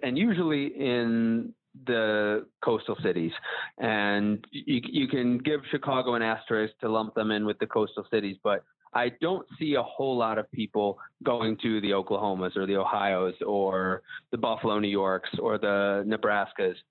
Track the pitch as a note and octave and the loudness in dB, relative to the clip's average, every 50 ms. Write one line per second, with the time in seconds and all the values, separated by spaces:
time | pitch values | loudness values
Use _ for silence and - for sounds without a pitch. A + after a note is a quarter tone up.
0 | - C3 B2+ D3+ G#3 A#3+ G3+ E3 F3 D#3+ D3+ C#3+ C#3 C#3+ - - C#3 B2+ B2 A#2+ | -2 -2 0 2 4 4 4 4 2 2 2 2 0 -2 -4 -2 0 0 2 2
1 | A#2+ A#2 A2+ A2+ A2+ A2+ A2+ A#2 A#2 - - - _ _ _ C#3 C3 B2+ A#2+ A2+ | 2 2 2 4 4 4 2 2 0 -4 -8 -14 _ _ _ -10 -4 0 0 2
2 | A2 G#2+ G#2+ G#2+ G#2 G#2 G#2 G#2+ - - _ _ - A#2+ A2+ A2 - - G#2 - | 2 2 2 2 2 2 2 0 -2 -6 _ _ 0 0 0 0 0 -4 -6 -2
3 | - G2+ E2+ F2 E2 E2 - - - - - - - - - - B2 A2+ A2 G#2 | 0 0 0 0 0 -2 -4 -6 -8 -8 -8 -8 -8 -10 -8 -6 -4 -2 0 0
4 | G2+ G2+ G2+ G2+ G#2 G#2 G#2+ G#2 - - - C#3+ - - C3+ A#2+ A#2+ - - D3+ | 2 2 2 2 2 2 0 0 -4 -8 -12 -10 -4 0 0 0 0 -2 -2 0
5 | C3+ B2+ - C3 B2 B2 B2 A#2+ B2+ D3+ D3+ C#3+ - - - C#3 - C#3+ C3 B2+ | 0 0 0 0 2 2 2 2 2 0 0 0 -2 -4 -4 -4 -2 0 0 0
6 | B2 B2 A#2+ A#2 A2+ A2+ A2 A2 - - A#2 A2 G#2+ G#2+ - _ - A2 A2 A2 | 0 0 0 2 2 0 0 -2 -2 -2 0 0 0 -2 -4 _ -4 0 0 0
7 | A2 G#2+ - A#2 G#2+ A2 G#2+ G#2 G#2+ G#2 G#2 - A2 G#2+ - A2 G#2+ - - G#2+ | 0 0 -2 -2 0 2 0 0 0 0 -2 -2 -4 -2 0 0 0 0 -2 -8
8 | G2 - - A2 G#2 G2 F#2+ - - G#2+ G2+ G2 - _ _ _ _ - - A#2 | -6 -2 0 0 0 -2 -4 -4 0 0 0 0 -2 _ _ _ _ -4 -2 0
9 | B2 B2 B2 - - E3+ F#3+ F3+ - - - - E3 D3+ C#3+ B2+ A#2+ - - - | 0 0 -2 -2 -2 -2 -2 -2 -6 -10 -10 -6 -2 0 0 0 0 -2 -4 -4
10 | C#3 C3+ B2+ A#2+ A#2 A2 A2 A2 G#2 - - A#2 G#2+ G#2 - G#2+ G#2 G2+ G2 - | -2 -2 0 2 2 2 0 -2 -2 -4 -4 -6 -6 -2 0 0 0 0 0 -4
11 | - - - _ - C3+ A#2+ A#2+ A2 A2 A2 G#2+ - A#2 A2 G#2+ G2+ G2+ G2+ G2 | -10 -18 -20 _ -2 0 0 2 2 0 0 0 0 0 0 0 0 0 0 0
12 | F#2+ - G#2+ G2 G#2+ G2+ F#2+ F#2 F#2 F2+ - G2 F#2+ F#2+ G2+ G2 F#2+ - A2 G#2 | 0 0 -2 -2 0 -2 -2 0 -2 -2 -2 -2 0 0 0 2 2 2 0 2
13 | G2 G2+ F#2+ F2+ F#2 F2+ F2+ - - G#2 G#2 G2+ G2 F#2+ F#2 F#2 F#2 F#2+ F#2 F#2 | 2 2 2 2 0 0 -2 -2 -2 -2 0 2 2 2 2 0 0 0 -2 -4
14 | - - - - - _ - A2+ A2+ A#2+ A2+ G#2+ - A2+ G#2 G#2 G#2 G2+ G2+ G2 | -6 -12 -16 -16 -10 _ -4 -2 -2 -2 -2 -2 -2 0 0 2 0 0 0 0
15 | G2 F#2+ F#2 F#2 - - - - - A2+ A2 G2+ G#2+ G#2 G2+ G2+ G2+ G2+ G2 G2+ | 0 0 0 -2 -4 -6 -6 -4 -2 -2 0 0 0 0 0 2 2 2 0 0
16 | G2+ G#2+ A2 G#2+ A#2+ G#2+ G#2 G2+ G2 - - - G2 F#2 F2+ - - _ | 0 -2 -2 0 0 0 2 0 0 -2 -2 -2 0 0 -2 -2 -10 _